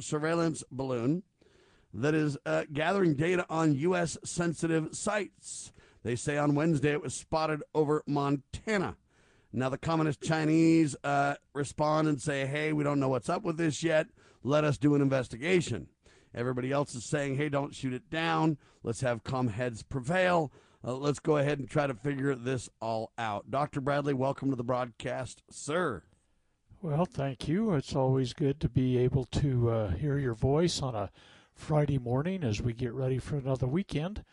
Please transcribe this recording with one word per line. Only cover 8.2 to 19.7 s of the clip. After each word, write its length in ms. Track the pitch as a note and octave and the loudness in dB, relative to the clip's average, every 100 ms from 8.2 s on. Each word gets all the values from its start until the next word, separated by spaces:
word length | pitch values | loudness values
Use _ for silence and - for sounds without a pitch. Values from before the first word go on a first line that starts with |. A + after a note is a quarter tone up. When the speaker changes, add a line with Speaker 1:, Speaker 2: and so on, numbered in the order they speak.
| C#3+ C#3+ - - - G#3 C#3 - _ _ _ _ _ | 2 0 -4 -8 -2 0 -2 -6 _ _ _ _ _
Speaker 1:
Now, 200 | A2 C3 | -4 -2
the 80 | C3+ | -2
communist 420 | E3 E3 D#3 C#3 | 0 2 2 0
Chinese, 760 | - D#3+ D3+ D#3+ E3 E3 D#3 - | 0 2 4 4 6 6 4 0
uh, 340 | C#3 C#3+ C#3+ C#3+ _ | 0 2 2 -2 _
respond 520 | C#3 C#3+ - D3+ D#3 D#3 | -6 -4 0 2 2 2
and 140 | C#3+ | 0
say, 240 | D3+ C#3 | -2 -2
"Hey, 300 | C3+ D3 D#3 | -2 -2 -2
we 100 | D3+ | 0
don't 160 | C#3+ C#3+ | 2 2
know 80 | C3 | 2
what's 220 | B2+ - | 0 0
up 140 | F3+ | -2
with 120 | E3+ D#3+ | -2 0
this 260 | E3 C3 | 0 0
yet. 260 | E3 D#3 D#3+ _ - _ | 2 2 0 _ -20 _
Let 200 | B2 D3+ | 0 2
us 140 | D3+ C3+ | 2 4
do 180 | D3 | 4
an 60 | C#3+ | 6
investigation." 880 | C#3 C3 A#2+ A2+ D#3 F#3 C3+ G#2+ B1+ _ _ - _ | 4 2 -2 -6 2 2 2 -4 -8 _ _ -20 _
Everybody 360 | - B2 B2+ B2+ | -6 -4 -2 0
else 240 | C#3 C#3+ | 0 -2
is 100 | B2+ | -6
saying, 320 | - D3+ C#3 C3+ | -4 -2 -2 -2
"Hey, 120 | D3+ | -2
don't 260 | C#3+ C#3+ | -2 -4
shoot 200 | - C3+ | -6 -6
it 160 | B2+ - | -6 -6
down. 480 | D#3+ E3 D#3+ D#3+ D3+ _ _ | -4 0 2 2 0 _ _
Let's 180 | - A2+ | -6 -2
have 240 | B2+ A#2 | 0 0
calm 240 | - C3 B2+ | -2 -2 0
heads 340 | G2+ B2+ | -2 -4